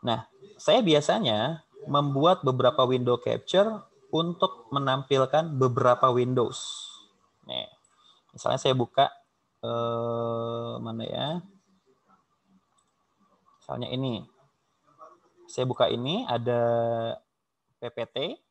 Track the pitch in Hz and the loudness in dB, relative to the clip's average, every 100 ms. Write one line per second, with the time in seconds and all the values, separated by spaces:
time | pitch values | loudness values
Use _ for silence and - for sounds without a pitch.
0 | 123 113 - _ - - - 208 208 147 | -2 -2 -4 _ -20 -6 2 4 6 4
1 | 147 196 165 107 120 165 _ - - 139 | 4 0 2 0 -2 -4 _ -18 -2 0
2 | 143 135 160 180 139 127 127 123 127 127 | 2 2 4 4 2 4 4 4 2 2
3 | 123 123 - 117 - 180 208 214 - _ | 2 0 0 -4 0 2 2 -2 -14 _
4 | _ 156 170 170 185 - - 139 139 131 | _ -2 -2 -2 -2 -4 -6 -4 0 -2
5 | 135 135 131 151 165 139 131 120 123 120 | 2 2 4 2 0 2 2 4 4 6
6 | 131 123 123 127 117 - - - - - | 4 4 2 2 0 -2 -12 -12 -16 -20
7 | _ _ _ _ - 64 - _ _ _ | _ _ _ _ -12 -12 -12 _ _ _
8 | _ _ _ - 120 127 139 131 117 - | _ _ _ -6 -2 0 0 0 0 0
9 | 139 - _ _ _ _ 117 117 117 117 | 0 -2 _ _ _ _ -8 -4 -4 -4
10 | 117 117 117 117 117 117 117 117 117 113 | -4 -4 -4 -4 -6 -6 -8 -8 -8 -8
11 | 113 - 131 175 185 _ _ _ _ _ | -8 -6 -6 -6 -10 _ _ _ _ _
12 | _ _ _ _ _ _ _ _ _ _ | _ _ _ _ _ _ _ _ _ _
13 | _ _ _ _ _ _ - 131 127 127 | _ _ _ _ _ _ -12 -10 -6 -4
14 | 135 113 - _ _ _ _ _ _ _ | -2 -2 -8 _ _ _ _ _ _ _
15 | - _ _ _ - - 127 120 120 117 | -20 _ _ _ -14 -6 -4 0 0 0
16 | 127 185 262 120 120 120 117 117 117 117 | -4 -6 -4 -4 -2 0 0 0 0 -2
17 | 113 117 _ _ _ _ _ _ 120 - | -4 -8 _ _ _ _ _ _ -12 -10
18 | 117 131 156 294 _ | -8 -6 -8 -8 _